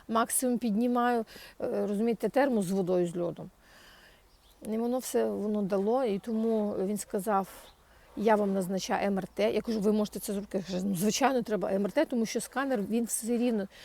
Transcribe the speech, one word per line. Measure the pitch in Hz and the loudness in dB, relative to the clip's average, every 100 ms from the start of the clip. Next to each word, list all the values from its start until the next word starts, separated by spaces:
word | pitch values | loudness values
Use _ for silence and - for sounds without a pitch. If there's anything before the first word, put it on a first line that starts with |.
| - | -2
максимум | 226 247 - 254 240 | 0 0 0 0 0
піднімаю, | 240 202 247 240 240 233 220 - - - | 0 2 2 2 2 2 -2 -10 -18 -8
е, | 254 208 202 | -4 -2 0
розумієте, | 202 233 220 208 | 0 0 0 0
термос | 254 285 220 180 | 2 4 2 2
з | |
водою, | 196 175 180 175 | 0 2 2 2
з | 175 | -2
льодом. | 170 - - - - - - - - - _ _ _ - - | -4 -6 -12 -16 -20 -20 -20 -20 -20 -20 _ _ _ -14 -6
І | 220 | -2
воно | 240 254 | -2 -2
все, | - 233 220 | -2 0 0
воно | 202 208 214 | 0 -2 0
дало, | 190 196 202 254 | 0 0 2 2
і | 240 196 | 0 -2
тому | - 220 226 220 208 202 | -2 -2 2 2 0 -2
він | 190 208 | -2 -4
сказав, | - 208 202 196 185 - - - - - - - | -4 -4 0 0 0 -8 -20 -20 -20 -20 -14 0
я | 220 208 | 4 4
вам | 202 | 4
назначаю | 190 180 190 - 190 202 | 0 -2 -4 -2 0 0
М | 196 | -2
Р | 185 | -4
Т. | - 214 | 0 0
Я | 214 | 0
кажу, | 233 220 | -2 0
ви | 202 | 2
можете | 214 208 196 | 2 0 -4
це | - | -6
зробити? | 202 208 196 | -6 -4 -6
Я | |
кажу, | 180 180 202 | -4 -4 -2
ну, | 175 | 0
звичайно, | 214 - 262 254 | 0 2 2 2
треба | 220 208 196 | 0 -2 0
М | 196 202 | 0 0
Р | |
Т, | 285 311 | 0 0
тому | 240 220 | 0 -2
що | - | -4
сканер, | - 262 277 240 | -4 -4 -2 -2
він | 196 226 233 | 0 -2 -2
все | - 220 240 | -4 -2 0
рівно | 247 220 196 - | 2 0 -2 -10